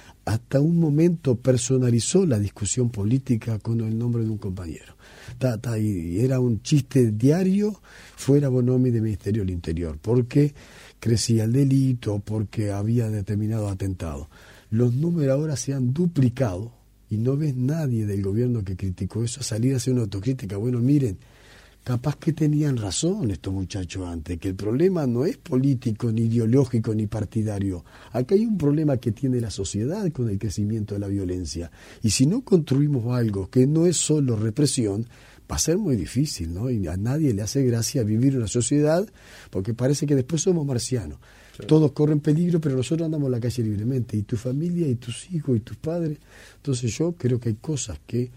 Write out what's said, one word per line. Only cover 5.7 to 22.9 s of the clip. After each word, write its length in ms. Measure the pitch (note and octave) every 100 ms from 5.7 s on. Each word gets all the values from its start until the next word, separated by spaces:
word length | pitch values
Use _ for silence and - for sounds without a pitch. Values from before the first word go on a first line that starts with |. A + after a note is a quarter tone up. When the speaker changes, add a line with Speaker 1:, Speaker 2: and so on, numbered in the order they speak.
| G#2+
Speaker 1:
y, 80 | G#2+
y 340 | F#2 E2 F#2
era 180 | C3 C3
un 220 | B2 A2
chiste 500 | - D3+ - C3+ A2+
diario, 680 | G#2+ C3 E3+ F#3+ G3+ G#3 G#3 - - -
fuera 360 | - - C#3+ C#3
Bonomi 400 | B2+ B2 B2+ B2+
de 100 | A#2
Ministerio 400 | A2 G2 - A2
del 100 | F#2+
Interior, 460 | F2+ E2 E2 E2 D2
porque 520 | G#2+ B2 A#2+ C#3+ D3 - - - - -
crecía 440 | A2+ A2+ - A2+
el 80 | A2
delito, 640 | B2 C3+ C3+ C3 B2 G#2+ G2+
porque 520 | G2 G#2+ G2+ - G#2
había 380 | G2+ G#2+ A#2+ A2
determinado 600 | G#2+ G2 G#2 G#2+ A2+ G2+
atentado. 580 | F#2+ G2 F#2 E2+ C#2+ D2 - - - -
Los 220 | A2 B2
números 420 | B2+ E3+ E3+ C3+
ahora 220 | C3+ D#3 C#3
se 160 | -
han 220 | C3+ B2
duplicado 800 | C#3+ F3 C#3+ B2 A#2+ A#2+ F2+ A#2 - _ _ -
y 80 | G#2+
no 220 | B2 C#3
ves 180 | D#3 B2+
nadie 480 | B2+ D#3+ C#3+ A2+
del 160 | G#2 G2+
gobierno 420 | G2 G#2+ B2 A#2
que 140 | G2 F2+
criticó 480 | G2 F2+ F#2+ A2
eso 180 | A#2 C#3
salir 300 | - G#2+ B2+
a 40 | C3
hacer 160 | C3
una 80 | B2
autocrítica. 560 | G#2+ G2 G2+ C3 F#2+ G2+
Bueno, 200 | A#2+ A#2+
miren, 360 | B2 D3 B2 F2 - - - - - _
capaz 340 | - B2 D3 -
que 180 | E3
tenían 420 | D3+ D3+ D3+ D3 B2
razón 540 | G2+